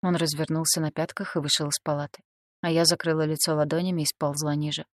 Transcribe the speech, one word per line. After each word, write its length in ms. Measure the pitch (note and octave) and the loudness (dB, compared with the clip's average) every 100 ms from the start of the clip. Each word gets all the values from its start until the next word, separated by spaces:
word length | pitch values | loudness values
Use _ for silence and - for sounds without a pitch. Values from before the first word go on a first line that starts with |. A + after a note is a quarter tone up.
Он 120 | F#3 E3+ | 2 2
развернулся 640 | D#3+ D3+ D#3 D#3+ E3 - | 0 0 0 0 2 2
на 120 | D#3 | 0
пятках 440 | - E3 - G3 E3+ | -2 -4 -4 -4 -4
и 40 | |
вышел 300 | D3 - D3 | 0 0 0
из 100 | D3 | -2
палаты. 420 | - D3 C#3+ - _ _ _ _ | -2 -2 -4 -10 _ _ _ _
А 80 | E3+ | 0
я 160 | E3 E3 | 4 4
закрыла 400 | E3+ E3+ D#3+ D#3 | 2 0 2 2
лицо 300 | D#3 - D#3 | 0 0 2
ладонями 480 | D3 D#3+ F#3 F3 | 2 0 0 0
и 20 | D3 | -2
сползла 480 | - D3 C#3+ D3+ | -2 -2 -2 -2
ниже. 320 | D3 D3+ D3 - | 0 -2 -4 -10